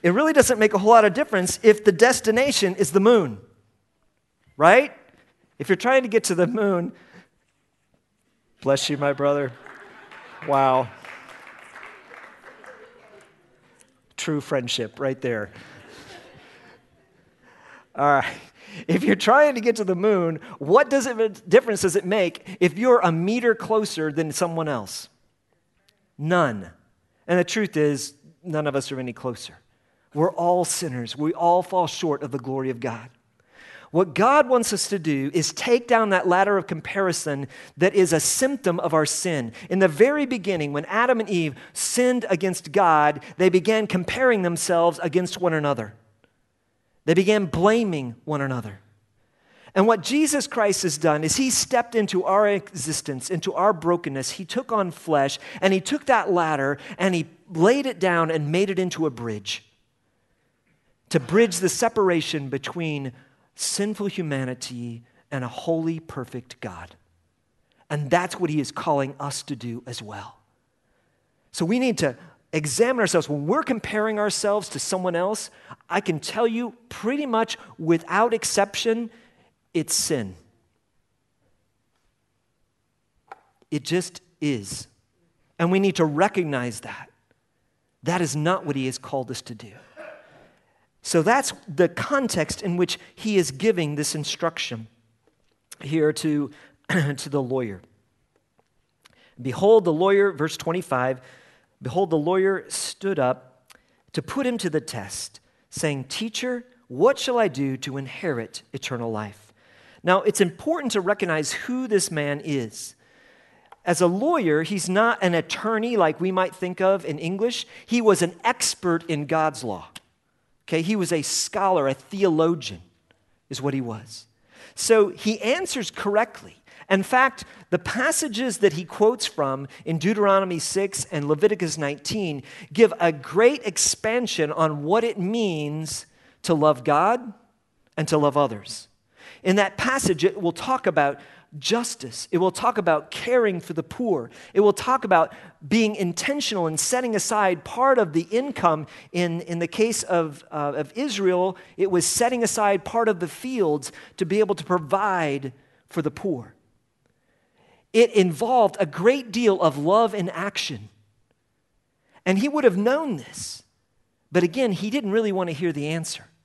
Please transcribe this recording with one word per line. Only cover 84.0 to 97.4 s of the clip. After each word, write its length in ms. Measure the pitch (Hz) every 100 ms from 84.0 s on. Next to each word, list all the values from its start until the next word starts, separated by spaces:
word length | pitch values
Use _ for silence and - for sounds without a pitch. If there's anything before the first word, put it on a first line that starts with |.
| 175 - _ -
is. 460 | 147 127 95 - - _ _ _ _ _ _ -
And 120 | 170
we 100 | 190
need 160 | 196 180
to 80 |
recognize 760 | 160 147 196 196 165 139 123 107
that. 300 | 110 - - _ _ _ _ _ _ _ _ _
That 180 | - 180
is 160 | 160 139
not 300 | 156 185 147
what 100 | 139
he 100 | 131
has 120 | 127
called 320 | - 139 120
us 120 | 123
to 120 | -
do. 180 | 117 110 95 - - - - _ - _ _ _ _ _ _ -
So 140 | 170
that's 320 | 160 180 - - -
the 220 | 143 170
context 720 | 170 - 277 247 180 156 -
in 160 | 202 175
which 200 | 180 - -
he 220 | - 220 202
is 140 | 147
giving 440 | 135 208 180 151
this 200 | 147 147
instruction 720 | 156 147 - 165 160 - 113 113 _ _ _ _ _ _ _ - -
here 320 | 135 160 151
to, 360 | 151 160 147 139 - -
<clears throat> 180 | _ -
to 400 | 185 147 135 147
the 140 | 143